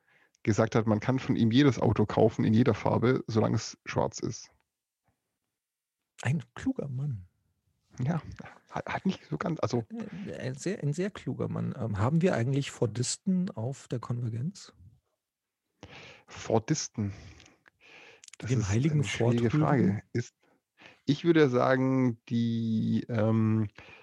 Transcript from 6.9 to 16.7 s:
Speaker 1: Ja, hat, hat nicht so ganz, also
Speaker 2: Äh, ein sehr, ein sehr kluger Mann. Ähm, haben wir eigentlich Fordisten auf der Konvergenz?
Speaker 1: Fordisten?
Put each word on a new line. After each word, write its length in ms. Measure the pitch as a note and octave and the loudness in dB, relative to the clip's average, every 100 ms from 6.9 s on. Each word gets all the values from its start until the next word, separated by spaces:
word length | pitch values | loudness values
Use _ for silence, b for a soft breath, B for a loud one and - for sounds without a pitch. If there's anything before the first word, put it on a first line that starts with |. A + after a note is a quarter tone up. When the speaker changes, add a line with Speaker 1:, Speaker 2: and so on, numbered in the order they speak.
| B2+ D3 G#2 F2 _ _ _ _ _ _ - | -6 -6 -8 -12 _ _ _ _ _ _ -6
Speaker 1:
Ja, 200 | C3 E3+ - - - - _ | -4 -4 -6 -14 -18 -20 _
hat, 180 | - - | -10 -6
hat 200 | - F#3+ | -4 -4
nicht 180 | - - | -4 -8
so 80 | D3 | -6
ganz, 220 | F3+ D#3 | -4 -2
also 240 | A2+ A#2+ A2+ A3+ - F3 E3+ | -2 -2 -4 -10 -10 -10 -10
Speaker 2:
Äh, 80 | D#2 | -8
ein 160 | B2 C#3 | -8 -6
sehr, 260 | - G#3+ | -6 -4
ein 100 | D3 | -4
sehr 180 | D3 G3 | -4 -6
kluger 380 | - C3+ A#2+ A2+ | -6 -8 -6 -4
Mann. 260 | A2 A#2 - | -4 -6 -6
Ähm, 200 | A2+ F#2+ | -6 -2
haben 220 | A#2 E3 | 0 2
wir 140 | F3+ | 2
eigentlich 360 | A#2+ A#2+ C#3 C3+ | 2 0 -2 -4
Fordisten 800 | - A#2+ G#2+ B2 - G3 F#3 F#3 | -4 -4 -2 -4 -4 -2 0 -2
auf 380 | - A#2+ C3+ - | -4 -8 -8 -8
der 100 | B2+ | -8
Konvergenz? 720 | - A#2+ A#2+ A2+ D3+ - - _ - _ _ _ _ _ _ _ _ _ B B B B _ | -4 -4 -4 -4 -6 -8 -18 _ -20 _ _ _ _ _ _ _ _ _ B B B B _
Speaker 1:
Fordisten? 840 | - - A2+ - | -12 -2 0 0